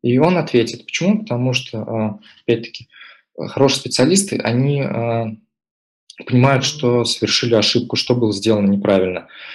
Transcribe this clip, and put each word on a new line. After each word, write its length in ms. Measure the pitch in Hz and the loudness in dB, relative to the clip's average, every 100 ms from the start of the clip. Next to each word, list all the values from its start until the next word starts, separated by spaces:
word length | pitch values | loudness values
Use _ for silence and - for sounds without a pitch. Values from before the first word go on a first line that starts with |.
И 160 | 120 127 | 2 2
он 200 | 160 180 | 4 2
ответит, 480 | 156 123 113 - - | 2 0 0 -6 -10
почему? 340 | - 180 208 | -2 0 0
Потому 320 | - 120 127 | -2 -2 -2
что, 240 | 123 - 110 | -2 -6 -10
э, 480 | 110 113 110 104 - _ | -6 -4 -4 -6 -16 _
опять-таки, 440 | - 113 - - - - - - _ - | -2 -2 -2 -18 -20 -20 -20 -20 _ -12
э, 80 | - | -8
хорошие 320 | - 135 - | 2 2 2
специалисты, 580 | 127 - 135 190 202 - | -4 0 2 2 0 -4
они, 440 | - 120 139 143 | 0 0 0 0
э, 440 | 135 117 117 117 113 110 _ _ _ _ _ _ _ - - | -2 -4 -2 -2 -4 -10 _ _ _ _ _ _ _ -18 0
понимают, 380 | 123 131 135 | 4 4 4
что 400 | - - 123 120 | 0 -2 0 2
совершили 500 | 117 - 107 - 120 | 0 -2 -2 0 2
ошибку, 420 | 113 104 120 - 107 | 2 2 0 -2 -4
что 180 | - 123 | 0 0
было 160 | 113 | 0
сделано 360 | 98 110 107 101 | 0 0 2 2
неправильно. 580 | 101 104 98 92 90 - - - | 2 2 2 2 -4 -12 -20 -18